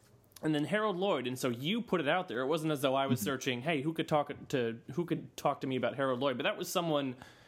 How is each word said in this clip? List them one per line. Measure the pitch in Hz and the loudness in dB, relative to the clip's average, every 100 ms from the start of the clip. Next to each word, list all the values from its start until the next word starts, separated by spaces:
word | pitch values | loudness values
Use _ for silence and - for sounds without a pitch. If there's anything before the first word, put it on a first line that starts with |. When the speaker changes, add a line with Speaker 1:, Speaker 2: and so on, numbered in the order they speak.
| - - _ - | -20 -20 _ -6
Speaker 1:
and | 156 | 0
then | 151 | 0
Harold | 147 208 214 180 | 2 0 0 0
Lloyd. | 196 151 123 | 2 2 0
And | 127 | -2
so | 131 | -2
you | 120 147 233 | 0 0 -2
put | - 180 | 0 0
it | 139 | 2
out | 180 180 | 2 0
there. | 117 | 0
It | 131 | 0
wasn't | 165 160 | 0 0
as | 143 | 2
though | 135 | 2
I | 135 139 | 4 2
was | 240 | 2
Speaker 2:
Mm-hmm. | |
Speaker 1:
searching, | 156 131 135 123 | 0 -2 -2 -2
"Hey, | 143 151 | 0 0
who | 151 | 0
could | 160 160 | -2 2
talk | 151 143 127 - | 2 0 -6 -4
to, | 135 117 117 - | 0 0 -2 -6
who | 156 | -4
could | 170 160 - - | -2 -4 -6 -2
talk | 151 139 | 0 0
to | 135 | -2
me | 127 | 0
about | 117 127 | 0 0
Harold | 135 123 | 0 2
Lloyd?" | 139 120 | 0 0
But | |
that | 165 208 | -2 -2
was | 180 | -2
someone | 185 170 147 135 123 - - | 0 2 2 0 -4 -12 -20